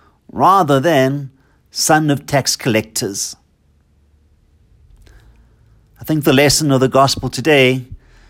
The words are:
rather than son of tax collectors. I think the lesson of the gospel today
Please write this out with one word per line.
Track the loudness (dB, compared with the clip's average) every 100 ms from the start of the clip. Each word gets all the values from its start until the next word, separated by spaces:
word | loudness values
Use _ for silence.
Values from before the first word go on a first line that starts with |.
| _ _ -14
rather | 0 2 2 2 0
than | 2 2 0 -2 -10 -18 _ _ _
son | -6 0 0 0
of | -2 -2
tax | -2 -2 -4
collectors. | -2 -2 -4 -6 -8 -8 -12 -14 _ _ _ _ _ _ _ _ _ _ _ _ _ _ _ -20 -20 -20 _ _ _ _ _ _ _ _
I |
think | -4 -2
the | 2
lesson | 2 2 2 0
of | 2
the | 2
gospel | 2 2 0 -8
today | -4 0 4 2 0 -8 -20 _ -20